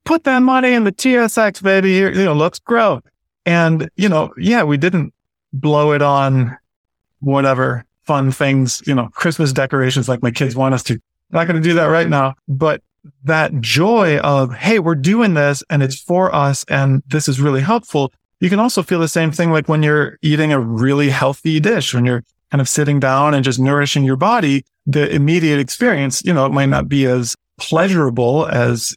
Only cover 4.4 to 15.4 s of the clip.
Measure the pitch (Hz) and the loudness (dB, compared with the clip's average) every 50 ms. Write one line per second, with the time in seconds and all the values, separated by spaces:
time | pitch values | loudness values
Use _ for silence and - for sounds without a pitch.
4.4 | 165 196 240 240 175 147 147 139 147 185 185 175 143 - _ _ _ _ _ _ | 0 0 2 2 2 2 0 0 0 0 0 -2 -4 -6 _ _ _ _ _ _
5.4 | _ _ - 135 143 151 147 147 147 151 147 143 143 143 139 139 139 135 135 131 | _ _ -10 -4 0 2 2 2 2 2 2 2 2 2 2 2 2 2 2 0
6.4 | 127 117 131 - _ _ _ _ _ _ _ _ _ _ _ _ 139 139 135 139 | 0 -2 -6 -12 _ _ _ _ _ _ _ _ _ _ _ _ -4 -2 0 2
7.4 | 139 135 131 127 131 131 123 120 - _ _ _ _ - 151 139 135 135 131 - | 2 2 2 0 0 -2 -4 -6 -10 _ _ _ _ -2 -2 0 0 -2 0 0
8.4 | 147 139 135 135 131 120 - - - - 139 127 117 101 - - - 175 151 - | 0 0 2 0 0 0 -4 -6 -4 -2 -2 -2 -2 -4 -8 -4 -4 -4 -2 0
9.4 | 160 139 131 139 135 131 - 139 127 127 120 135 117 131 127 117 123 - 120 - | -2 0 0 -2 -2 -2 0 0 0 0 0 -2 -2 -2 -4 -2 -2 -4 -2 -2
10.4 | 143 127 117 131 131 135 131 120 - - 117 110 _ _ _ _ _ _ - 165 | -4 -4 -2 -2 0 0 0 -2 -2 -4 -6 -6 _ _ _ _ _ _ -4 -2
11.4 | 170 170 175 160 156 175 170 170 156 151 156 165 170 170 151 139 135 135 131 _ | -2 0 -2 0 0 0 2 2 2 2 2 2 0 0 0 0 0 -2 -4 _
12.4 | _ - 139 135 160 156 147 - _ _ _ _ _ 151 _ _ 135 139 160 156 | _ -8 -4 -2 0 -2 -2 -4 _ _ _ _ _ -20 _ _ -4 -2 0 0
13.4 | 156 - 165 135 113 110 98 139 170 214 233 226 196 165 147 143 - 147 143 139 | 0 0 -2 -6 -4 -2 0 0 2 2 2 2 2 2 0 0 0 0 0 0
14.4 | 135 123 123 - - 185 226 214 165 165 165 143 131 170 208 233 240 208 170 151 | 0 -2 -4 -4 -2 0 0 2 0 0 -2 0 0 0 2 2 2 2 2 2